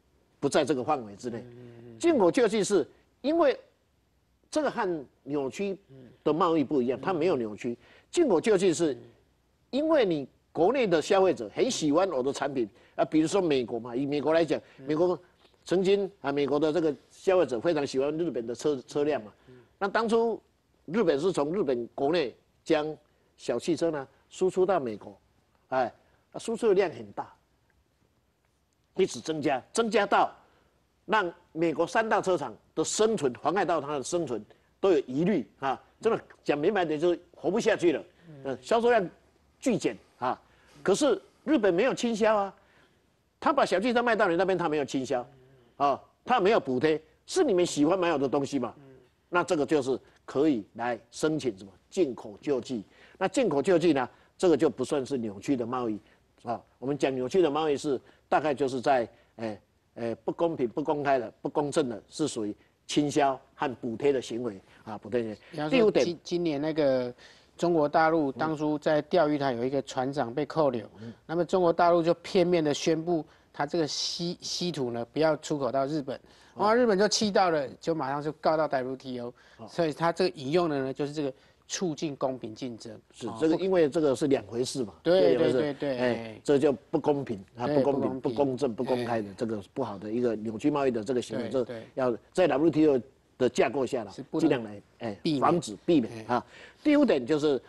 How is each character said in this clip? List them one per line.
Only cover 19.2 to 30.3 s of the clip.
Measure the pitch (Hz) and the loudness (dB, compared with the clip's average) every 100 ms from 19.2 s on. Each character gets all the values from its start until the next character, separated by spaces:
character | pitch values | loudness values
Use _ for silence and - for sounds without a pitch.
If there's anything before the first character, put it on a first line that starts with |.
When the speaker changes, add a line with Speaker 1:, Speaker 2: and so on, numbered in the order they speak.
Speaker 1:
嘛。 | 104 - - 127 _ - | -6 -20 -20 -20 _ -6
那 | 185 | -2
当 | 220 226 | -2 0
初 | 226 226 208 _ _ _ _ | 2 0 -2 _ _ _ _
日 | - 202 | -4 0
本 | 170 139 | 2 2
是 | 185 | 0
从 | 156 143 | 0 -2
日 | 196 | -2
本 | 143 120 117 | -2 -2 -4
国 | - 143 | -4 0
内 | 175 123 - _ _ | 0 -2 -6 _ _
将 | - 156 151 151 _ _ _ _ | 0 0 -2 -10 _ _ _ _
小 | - 120 | -6 -4
汽 | - | -2
车 | 151 165 | 0 0
呢 | 151 131 _ _ | -2 -8 _ _
输 | - 185 | -2 0
出 | 185 | 2
到 | 185 180 | 2 0
美 | 123 104 | -2 -8
国， | 104 98 _ _ _ _ - | -14 -20 _ _ _ _ -4
哎， | 131 117 - _ _ _ | -2 -2 -6 _ _ _
啊， | - | -12
输 | - 226 | -8 -2
出 | 226 | 2
的 | |
量 | 190 180 | 4 2
很 | 127 101 | -2 -12
大， | 117 - - _ _ _ _ _ _ _ _ _ _ _ _ _ _ _ | -12 -14 -16 _ _ _ _ _ _ _ _ _ _ _ _ _ _ _
一 | - | -2
直 | 190 120 | -2 -2
增 | 160 156 | -6 -4
加， | 147 131 - | -2 -2 -4
增 | - 226 | -4 0
加 | 208 202 | 0 2
到 | 214 156 | 2 2